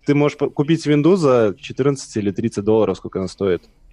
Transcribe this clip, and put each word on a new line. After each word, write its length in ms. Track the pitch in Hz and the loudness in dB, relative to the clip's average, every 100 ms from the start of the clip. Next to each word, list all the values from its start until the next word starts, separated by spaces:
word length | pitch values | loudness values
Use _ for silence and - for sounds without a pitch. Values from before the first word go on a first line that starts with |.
| - | -2
ты 100 | 143 | 2
можешь 220 | 147 - | 0 0
по-, 120 | 139 | -4
купить 360 | - 147 160 147 | -2 -2 -2 2
винду 300 | 147 156 190 | 2 4 4
за 400 | 147 123 107 90 | 4 4 2 -2
четырнадцать 600 | - 117 135 135 - 110 | -12 -2 -2 -2 -6 -4
или 140 | 101 | -4
тридцать 340 | 95 113 - 101 | -4 -4 -4 0
долларов, 320 | 110 98 90 | 2 0 -2
сколько 220 | 87 95 | -8 -6
она 100 | 92 | -6
стоит, 400 | - 98 85 - _ - | -4 -2 -2 -6 _ -12